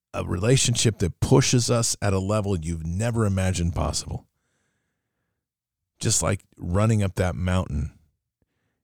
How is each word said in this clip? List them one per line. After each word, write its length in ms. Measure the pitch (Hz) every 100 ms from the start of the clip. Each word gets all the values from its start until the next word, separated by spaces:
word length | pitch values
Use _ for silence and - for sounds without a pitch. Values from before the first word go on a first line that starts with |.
| _
A 100 | 95
relationship 760 | 90 92 107 135 - 117 123 -
that 200 | 90 -
pushes 500 | - 135 - 127 117
us 280 | 120 117 -
at 120 | 101
a 60 | 98
level 380 | 95 107 101 92
you've 280 | 80 82 80
never 400 | 90 117 117 104
imagined 500 | 95 92 87 85 82
possible. 500 | 76 - - - - _ _ _ _ _ _ _ _ _ _ _ _ _ _ _ _ _
Just 240 | 113 -
like 220 | - 98 - -
running 460 | 87 90 110 110
up 120 | 98 -
that 200 | 90 -
mountain 560 | 90 92 - 73 67 - _ _ _ _ _ _ _ _